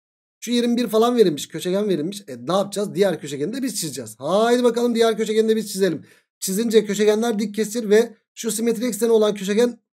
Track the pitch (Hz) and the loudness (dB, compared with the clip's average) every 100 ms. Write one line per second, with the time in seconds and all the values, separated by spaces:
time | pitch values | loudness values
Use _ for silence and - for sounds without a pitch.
0 | _ _ _ _ 220 240 240 240 226 220 | _ _ _ _ -2 0 2 0 0 2
1 | 233 247 190 139 - 160 180 190 208 160 | 4 6 4 2 -6 -8 -4 -2 0 -2
2 | 156 208 - 123 123 190 202 196 208 151 | -4 -8 -14 -12 -2 0 0 -4 -4 0
3 | 196 156 147 139 151 262 247 - 165 131 | 0 0 -6 -6 -6 -4 -6 -6 -8 -8
4 | 113 - 139 196 233 247 247 233 240 226 | -12 -8 -2 2 2 4 2 2 0 2
5 | 226 214 220 220 220 220 214 190 190 147 | 2 2 0 2 2 2 -2 -2 -2 -2
6 | - _ _ - - 190 233 214 202 202 | -10 _ _ -12 -6 -4 2 2 2 0
7 | 214 214 233 208 214 220 208 240 214 208 | 2 2 0 -2 -4 -4 -4 -4 2 2
8 | 233 - _ - 233 214 233 220 247 202 | 2 -4 _ -12 -8 -4 -2 -2 -4 -2
9 | 233 226 214 208 190 208 240 - _ | 2 4 2 -2 -2 0 0 -2 _